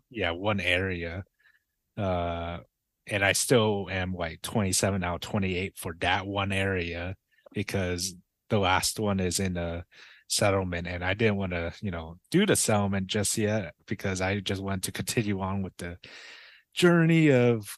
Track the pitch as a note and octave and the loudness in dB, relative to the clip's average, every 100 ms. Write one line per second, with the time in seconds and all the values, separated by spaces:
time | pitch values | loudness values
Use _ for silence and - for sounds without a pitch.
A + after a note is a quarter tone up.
0 | _ A2+ F2 E2+ G#2 G2+ F2+ F2+ F#2+ F2+ | _ -4 -4 -2 -2 0 0 0 0 -4
1 | E2+ F2+ - _ _ _ _ _ _ - | -6 -8 -10 _ _ _ _ _ _ -6
2 | G2 F2+ F2 E2+ E2+ E2+ - _ _ _ | -2 0 -2 -4 -6 -10 -14 _ _ _
3 | - G#2 G2 F#2 - B2+ A2 G2+ F#2 F#2+ | -6 0 2 2 4 4 4 0 -2 -4
4 | F#2 F2+ E2 - - A2+ F#2+ F2+ G2+ G2 | -4 -4 -6 -6 -4 0 2 2 2 0
5 | F2 E2+ - A2+ F#2+ F2+ F#2+ - - E2 | -2 -4 -4 -2 0 -2 -4 -8 -10 -4
6 | F2 F#2+ G2 G2 G2 F#2+ G2 F#2+ E2+ E2+ | 0 0 -2 -2 -2 0 0 0 -2 -6
7 | F2+ F#2+ _ _ - - G2 G2+ F2+ F2 | -8 -8 _ _ -10 -6 -4 -2 -2 -2
8 | F#2 F2+ _ _ - A2 F#2 F#2 - - | -4 -8 _ _ -2 2 4 2 0 -2
9 | G#2 F#2+ F#2 E2+ F#2+ F2 E2+ E2+ - - | 0 0 0 0 -2 -2 -4 -6 -10 -20
10 | - - - - G#2 G2 F#2 F2 F2 F2+ | -20 -20 -6 0 2 2 0 -4 -4 -4
11 | F2+ G2 A2+ G2+ F#2+ F2 E2+ - G2+ E2+ | -2 2 2 2 -2 -2 -4 -6 -8 -6
12 | E2 F2 _ E3+ G3+ C#3 - G#2 G2+ G2 | -8 -14 _ 2 4 4 4 2 2 0
13 | F#2+ G#2+ G2+ - G#2 A2 F#2 - - A2 | -2 -2 -2 0 0 0 -4 -12 -10 -6
14 | G2+ F#2 F#2 G2+ F#2+ G2 G2 G2 - - | -4 -2 -2 -2 -2 -4 -4 -4 -4 -6
15 | G2 - G#2 G2 F#2+ G2 F#2 - F2 E2+ | -4 -2 -2 -2 -2 -4 -6 -8 -12 -12
16 | - - - - - - _ - F3 E3+ | -16 -20 -20 -20 -20 -20 _ 2 6 6
17 | D#3+ E3 D#3 B2+ B2 A#2 G2+ | 6 6 8 8 6 4 -2